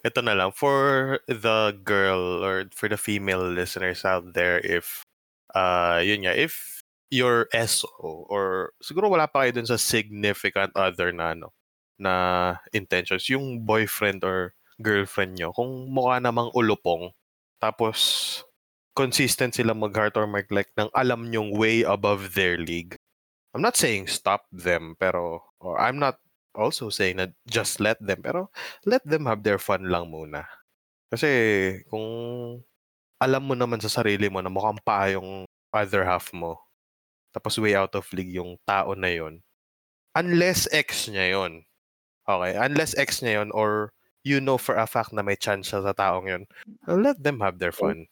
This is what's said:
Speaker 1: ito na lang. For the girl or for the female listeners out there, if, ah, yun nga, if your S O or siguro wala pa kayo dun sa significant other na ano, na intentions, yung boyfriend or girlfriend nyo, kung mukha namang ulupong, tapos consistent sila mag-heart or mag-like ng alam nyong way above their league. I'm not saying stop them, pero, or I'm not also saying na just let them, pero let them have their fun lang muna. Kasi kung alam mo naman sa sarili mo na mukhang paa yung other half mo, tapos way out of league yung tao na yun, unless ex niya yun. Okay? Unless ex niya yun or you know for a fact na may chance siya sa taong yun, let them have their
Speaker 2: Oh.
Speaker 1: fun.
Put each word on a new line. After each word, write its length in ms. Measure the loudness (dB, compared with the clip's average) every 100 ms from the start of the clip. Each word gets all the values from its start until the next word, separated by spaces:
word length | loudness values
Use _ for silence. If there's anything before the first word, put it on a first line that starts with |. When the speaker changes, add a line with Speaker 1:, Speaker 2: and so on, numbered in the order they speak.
Speaker 1:
ito 180 | -2 0
na 100 | 2
lang. 160 | 4 2
For 640 | 2 2 4 4 2 0 -2 -4
the 480 | -2 2 4 2 0
girl 580 | 0 4 4 4 0 0
or 220 | 0 -2 -4
for 140 | -4 -4
the 80 | -2
female 420 | -2 -2 0 0
listeners 600 | 0 -2 -4 -2 -4 -2 0
out 260 | 0 -2
there, 240 | 0 2 2
if, 380 | 0 -2 -4 -12 -16 _ _ _ _
ah, 440 | 0 2 2 2 2
yun 220 | 2 0 0
nga, 80 |
if 480 | 0 0 -4 -12 -16 -20 _ -4
your 340 | 0 4 2 2
S 320 | 0 0 -2 -4 -8
O 240 | -10 -10 -6
or 480 | -2 -2 -2 -6 -10
siguro 240 | -8 -2 2
wala 240 | 2 2
pa 160 | 2 2
kayo 160 | 0
dun 60 | 0
sa 80 | 0
significant 960 | 2 0 -2 -2 0 0 0 0 -2
other 400 | 0 0 0 -2
na 240 | -2 -4 -4
ano, 160 | -12 _ _ _ _ -6
na 100 | 0 2 2 2 0 -2 -4
intentions, 540 | -6 0 -2 0 -4 -2
yung 320 | -2 -4 -6
boyfriend 600 | 0 2 0 0 0 0 -2
or 300 | -2 -4 -10 _ -6
girlfriend 560 | 0 0 0 -2 -4 -4
nyo, 160 | -6
kung 320 | -4 -4 -6 -4
mukha 260 | 0 2 2
namang 320 | 2 0 0 2
ulupong, 560 | 2 2 0 -2 -4 _ _ _ _ -4
tapos 800 | -2 0 -2 0 0 0 -4 -8 -12 _ _ _ _ -2
consistent 560 | 0 2 0 0 0
sila 240 | 0 0 0
mag-heart 400 | 0 2 2 2
or 80 |
mag-like 480 | 0 -2 0 0 0
ng 140 | -2 0
alam 380 | 2 2 0 -2
nyong 240 | -4 -2
way 320 | 2 4 4
above 480 | 4 2 2 0 -2
their 240 | 0 2 0
league. 400 | -2 -6 -8 -16 _ _ _ _ _
I'm 80 | -2
not 160 | 0 2
saying 320 | 2 0 -4
stop 400 | -4 0 0 _
them, 480 | -4 0 0 -2 -2
pero, 480 | 0 0 -2 -6 _ _
or 160 | -6 0
I'm 200 | 0 2
not 200 | -2 -2 _ _ _
also 360 | -2 -2 -2 -6
saying 280 | -2 0 0
na 120 | -4 -6
just 320 | -4 -2 -2 0
let 220 | 0 0
them, 200 | -2 -4
pero 280 | -2 -4 -6 -12 -14 -6
let 220 | 0 0
them 240 | 2 -2 0
have 160 | 0
their 160 | 2 0
fun 260 | 0 -2 0
lang 220 | -2 -2
muna. 400 | -10 -10 -12 -12 -18 _ _ _ _ -8
Kasi 200 | 0 4 6 6 4 2 -2 -8
kung 180 | -8 -6 -6 -6 -8 -10 -12 -18 _ _ _ _ -2
alam 280 | 2 2
mo 80 | 0
naman 280 | 0 0 0
sa 80 | -2
sarili 400 | 0 2 2 0
mo 120 | -2
na 80 | -4
mukhang 320 | 0 0 0
paa 280 | 0 2 2
yung 360 | 0 -4 -12 -14 _ _
other 340 | -2 0 2
half 300 | 2 0 -2
mo, 240 | -10 -10 -10 _ _ _ _ _ _ _
tapos 260 | -8 -4 0
way 200 | 2 4
out 160 | 2
of 160 | -4 -6
league 220 | -8 -6
yung 240 | -8 -10 -8
tao 280 | -2 0 0
na 160 | -2 -2
yun, 360 | -2 -6 -12 _ _ _ _ _ _ _
unless 520 | -2 2 4 4 2 2
ex 340 | 0 0 -4 -4
niya 300 | 0 0 0
yun. 280 | -2 -8 _ _ _ _ _ _
Okay? 320 | -2 0 0 0
Unless 400 | 2 2 0 0
ex 240 | -2 -2
niya 240 | 0 0
yun 80 | 0
or 400 | 0 2 0 -4 _ _ _
you 200 | -2 0
know 160 | 2 0
for 180 | 0
a 140 | 0 0
fact 240 | -2 -2
na 80 | -2
may 140 | -2 -2
chance 320 | -2 -2 -2
siya 140 | -2
sa 80 | -2
taong 340 | 2 2 0 -2
yun, 160 | -8 -8 -20 -20 -12
let 380 | -2 2 2 0
them 180 | -2 0
have 180 | -2 0
their 160 | -4
Speaker 2:
Oh. 80 | -2
Speaker 1:
fun. 260 | -2 -4 -10